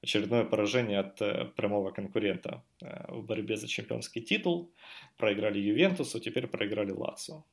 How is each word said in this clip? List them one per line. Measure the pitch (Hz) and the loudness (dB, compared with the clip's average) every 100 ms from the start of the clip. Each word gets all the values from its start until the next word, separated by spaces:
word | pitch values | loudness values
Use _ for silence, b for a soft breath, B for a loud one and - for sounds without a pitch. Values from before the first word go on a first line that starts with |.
Очередное | - 107 101 117 110 | 2 0 4 2 4
поражение | 107 104 123 117 101 | 4 4 4 2 2
от, | 98 - | 0 0
э, | 104 - - - | 0 0 -2 -2
прямого | 104 104 95 | 0 2 0
конкурента, | 98 101 110 104 92 - - - _ | -4 -2 0 2 0 -4 -10 -12 _
э, | - - - | -14 -12 -10
в | 120 110 | -10 -4
борьбе | 110 107 110 | -4 -2 -2
за | - | -2
чемпионский | - - 117 113 - | -6 -4 -4 -4 -8
титул. | 113 208 185 175 175 B B B B _ | 0 0 2 0 -2 B B B B _
Проиграли | 110 101 107 101 | 2 4 2 2
Ювентусу, | 101 110 185 185 135 117 | 2 6 4 4 -2 -2
теперь | - 127 127 | -2 -2 -2
проиграли | - 104 107 101 | -2 -2 0 -2
Лацио. | 95 - - - 156 - | -2 -4 -6 -10 -12 -16